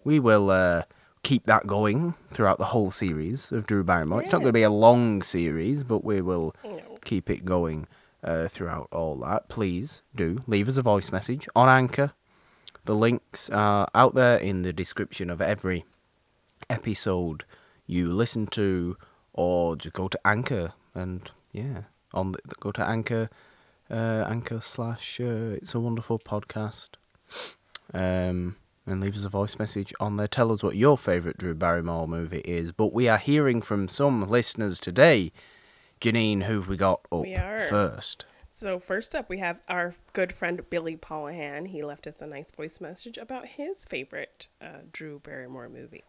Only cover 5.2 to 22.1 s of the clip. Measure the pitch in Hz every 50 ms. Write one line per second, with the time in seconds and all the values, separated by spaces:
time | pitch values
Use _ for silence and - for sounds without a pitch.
5.2 | 90 - - 90 85 82 76 80 82 104 139 147 139 123 113 101 - 104 104 98
6.2 | 90 90 90 87 82 78 - - - 214 202 - - - - - - - 120 95
7.2 | - - - - - 90 92 90 85 80 78 78 76 - _ _ _ _ _ _
8.2 | - - 82 80 80 82 - - 90 82 80 78 - - - 85 82 80 73 65
9.2 | 62 69 95 - - _ - 113 107 95 87 87 113 151 - - _ _ - -
10.2 | 92 82 90 113 131 - 110 101 101 123 131 139 127 120 104 98 - - - 95
11.2 | - - 123 143 - - - 110 123 131 131 131 127 123 - - 139 143 - _
12.2 | _ _ _ _ _ _ _ _ _ - _ - _ - 107 107 113 117 120 117
13.2 | _ _ - - - - - 104 104 104 104 101 98 - _ 113 123 127 - 127
14.2 | 127 123 120 - - 95 98 92 90 92 85 82 92 - - - 104 - - -
15.2 | 98 87 87 82 82 80 107 101 - 92 92 87 - _ _ _ _ _ _ _
16.2 | _ _ _ _ _ _ _ _ - _ - 110 - 117 104 - - 107 95 90
17.2 | 87 85 78 - - _ - _ _ _ _ _ _ - - 90 87 85 87 98
18.2 | 120 117 - 117 107 98 - - 104 98 95 90 87 87 92 - - _ _ _
19.2 | _ _ _ - 85 90 90 87 87 85 82 69 - 82 - - 92 87 - -
20.2 | _ 98 107 107 127 - 139 101 85 82 - _ _ _ _ - 92 92 92 90
21.2 | 92 - - _ _ _ _ - 113 139 131 - 104 - _ _ _ _